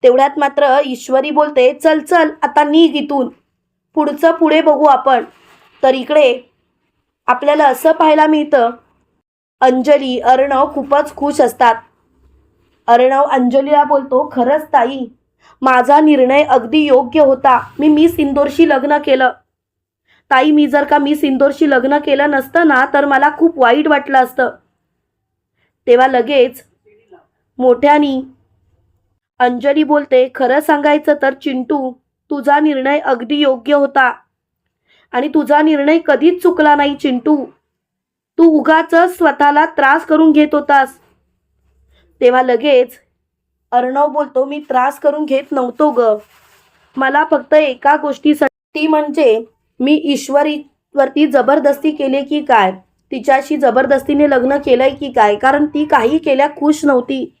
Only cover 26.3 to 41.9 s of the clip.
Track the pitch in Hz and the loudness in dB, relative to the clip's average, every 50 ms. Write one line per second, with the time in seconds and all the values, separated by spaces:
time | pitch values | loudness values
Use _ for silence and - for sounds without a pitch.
26.3 | 285 269 247 262 254 - - _ _ _ _ _ _ _ _ _ 370 _ _ _ | 0 0 0 0 -4 -10 -20 _ _ _ _ _ _ _ _ _ -20 _ _ _
27.3 | _ _ _ _ _ - 254 254 240 240 277 285 294 302 294 277 269 262 262 - | _ _ _ _ _ -2 0 0 0 2 2 2 2 2 0 -2 -4 -6 -8 -12
28.3 | _ _ _ _ _ _ _ _ _ _ _ _ _ _ _ _ _ _ _ _ | _ _ _ _ _ _ _ _ _ _ _ _ _ _ _ _ _ _ _ _
29.3 | _ - 247 247 247 240 262 285 285 311 302 269 294 294 294 - 269 254 254 262 | _ -2 -2 -2 -2 -2 -2 0 0 0 0 0 0 -2 0 0 0 0 0 0
30.3 | 254 - 262 240 254 294 302 - 302 285 285 302 294 294 294 311 294 294 277 269 | -2 -2 -2 0 0 0 0 0 0 0 2 0 0 0 0 -2 -2 0 -2 -4
31.3 | 269 269 - 302 262 254 247 - 302 285 262 254 247 - _ _ _ _ _ _ | -4 -4 -8 -8 -6 -6 -6 -6 -6 -6 -6 -8 -12 -14 _ _ _ _ _ _
32.3 | 302 285 226 285 285 302 302 311 294 262 262 269 285 302 - 269 262 233 240 220 | -10 -4 -2 0 0 2 2 0 -2 -2 -2 -2 -2 -2 -2 -4 -4 -4 -4 -6
33.3 | 294 294 294 269 262 247 220 285 285 285 277 277 277 277 262 247 - - _ _ | -4 -2 0 -2 -2 -2 -2 -2 0 0 0 0 0 0 0 0 -2 -6 _ _
34.3 | _ _ _ _ _ _ _ _ _ _ _ _ _ _ _ _ - 247 269 302 | _ _ _ _ _ _ _ _ _ _ _ _ _ _ _ _ -6 -6 -4 -2
35.3 | - 311 277 220 294 294 311 320 311 285 277 294 320 330 330 - 277 233 285 339 | -2 -2 0 2 2 2 2 2 0 0 0 0 0 0 0 0 0 2 2 0
36.3 | 359 359 - 349 359 349 302 302 294 285 285 285 277 - - 277 247 240 - 214 | 0 0 -2 -2 0 2 2 2 2 2 0 -2 -4 -4 -4 -4 -4 -4 -2 -2
37.3 | 302 277 247 - _ _ _ _ _ _ _ _ _ _ _ _ _ _ _ _ | -2 -2 -4 -8 _ _ _ _ _ _ _ _ _ _ _ _ _ _ _ _
38.3 | _ - 330 330 311 294 247 - 311 320 320 320 339 330 349 359 359 - 339 302 | _ 2 2 4 4 2 2 0 0 0 0 0 2 2 2 0 0 0 -2 0
39.3 | 277 - 285 285 285 294 320 330 - - 277 269 285 320 320 - 311 311 320 320 | 0 0 0 2 2 2 0 0 0 0 0 2 2 0 0 0 0 2 2 4
40.3 | 294 302 302 302 302 294 285 - 285 269 262 262 - _ _ _ _ _ _ _ | 4 2 2 2 0 -2 0 0 0 0 0 -2 -6 _ _ _ _ _ _ _
41.3 | _ _ _ _ _ _ _ _ _ _ _ _ | _ _ _ _ _ _ _ _ _ _ _ _